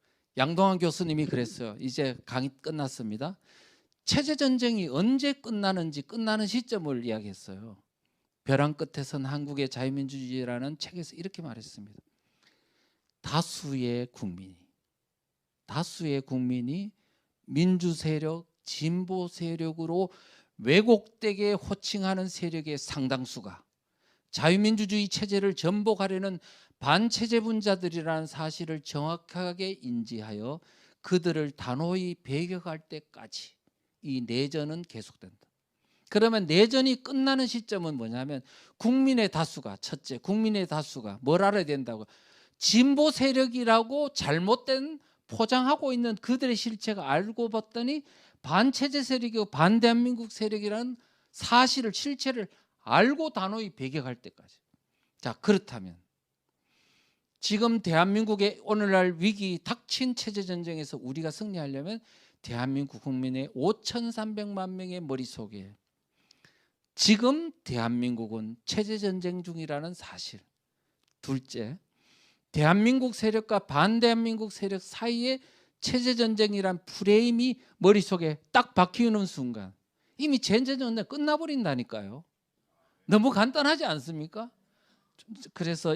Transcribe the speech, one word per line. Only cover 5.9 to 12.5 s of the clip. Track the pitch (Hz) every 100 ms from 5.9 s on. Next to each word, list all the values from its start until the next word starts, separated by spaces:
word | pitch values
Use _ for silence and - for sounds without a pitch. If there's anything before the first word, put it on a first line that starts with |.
| 143
끝나는 | - 233 220 214 202
시점을 | 240 240 208 151 123 120
이야기했어요. | 110 104 95 - 95 110 98 _ _ _ _ _ _ -
벼랑 | 135 147 147
끝에선 | 156 147 135 147 131
한국의 | 147 143 143 135
자유민주주의라는 | 123 131 139 135 139 127 127 123 120 135 156
책에서 | - 175 160 -
이렇게 | 185 -
말했습니다. | 156 110 - - 104 104 _ _ _ _ _